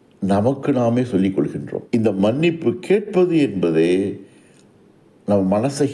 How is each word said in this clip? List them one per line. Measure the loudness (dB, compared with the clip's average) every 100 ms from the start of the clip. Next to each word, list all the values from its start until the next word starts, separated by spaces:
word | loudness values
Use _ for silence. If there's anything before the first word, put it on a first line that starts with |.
| _ -8
நமக்கு | -2 0 0 0 -2
நாமே | 0 2 0
சொல்லிக் | 0 0 0 0
கொள்கின்றோம். | -4 -6 -10 -10 -4
இந்த | 0 0
மன்னிப்பு | 0 0 2 0 0 -2 -2
கேட்பது | 0 0 2 2 2 2
என்பதே | 0 0 0 2 2 2 -2 -6 -14 -20 _ _ _ _ _ _ _ _ 0
நம்ம | 0 2 0
மனசை | 0 -2 -2